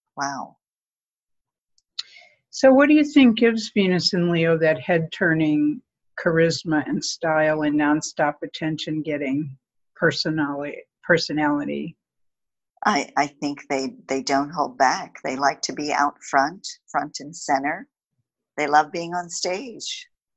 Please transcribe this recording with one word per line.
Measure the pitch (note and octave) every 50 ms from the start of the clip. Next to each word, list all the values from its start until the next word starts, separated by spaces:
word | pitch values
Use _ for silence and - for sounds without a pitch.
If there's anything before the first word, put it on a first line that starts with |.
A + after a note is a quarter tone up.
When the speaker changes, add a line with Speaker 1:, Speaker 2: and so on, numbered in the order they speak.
| _ _ _
Speaker 1:
Wow. | D3 C#3 C#3+ C#3 B2+ - - - _ _ _ _ _ _ _ _ _ _ _ _ _ _ _ _ _ _ _ _ _ _ _ _ _ _ _ _ - - - - - - _ _ _ _ _
Speaker 2:
So | - - C4+ C4+ C4
what | C4+ C#4+ C#4+
do | D4+
you | D4+ D4
think | D4 - C#4+ C4 A#3+ A3 -
gives | A#3 A#3 A3+ A3+ G#3+ - -
Venus | G#3 G3 F#3 F3+ E3+ - - G3+
and | F3 F3 F3
Leo | E3+ E3 E3 E3 E3 D#3+
that | D#3+ D#3 D#3 D3
head-turning | - - F3 E3 D#3+ E3 - - F#3 E3 D#3+ D#3+ D#3 D3+ D3+ D3+ D3 D3+ D3+ - - _ _ _ _ _ _ -
charisma | - F3+ D#3+ E3 E3 E3 - - - E3+ D#3 D3+ C#3 -
and | D3+ D#3 -
style | - - - E3+ D#3+ D#3 D#3 D#3 D#3 D#3 D#3 D3+
and | D3 D3 D3+
nonstop | D3 D3 D3+ D#3 - - - - D#3 D3 D3 - E3
attention-getting | D3 - - D#3+ D#3 D#3+ D3+ - E3 D#3 D#3 D3 D#3 D3 C#3+ C#3+ C3 C3+ D3 D#3+ C#3 C3 - _ _ _ _ _ _ _ -
personali-, | F3 D#3+ C#3 - - E3 D#3 D#3+ D3 C#3+ C#3+ C#3+ C#3+ C#3+ - - - _ _ _ -
personality? | - F3 D#3+ - - D3 D#3 D3+ D3 D3 D3 C#3+ D3 C#3+ C#3+ - E3+ - _ _ _ _ _ _ _ _ _ _ _ _ _ _ _ _ _ -
Speaker 1:
I, | - G#3 C#3+ - - -
I | C3+ D3
think | C#3+ - _ D3+ C#3+ C#3+ C#3+ - -
they, | C#3+ C3+ C3 B2+ C3 - - -
they | C3+ C3+ B2+
don't | - C#3+ C#3 C#3+ D3
hold | E3+ D#3 C#3 B2+ B2+ -
back. | C3+ C3 D#3+ F#3+ D#3+ - - - -
They | - C3
like | C3 - - D#3 - -
to | - D#3+
be | D3+ D3 D3 -
out | - C#3+ C#3+ - _ -
front, | - - C#3 C#3 D3+ F3+ G#3 - - - - _ _
front | - D3 - - - -
and | C3+ D3 E3
center. | - - - C#3 C#3 C#3 D3 E3 G3 C#4 - _ _ _ _ _ _ _ _ _ _ _ _ _
They | D3 D3+
love | D3 D3 D3+ D3+ D3+ -
being | E3+ E3+ E3+ F3
on | F3 F3 E3+
stage. | - - - F3+ F3+ G3+ C#4 B3 G#3 C#3+ - - - - - - _ _ _ _ _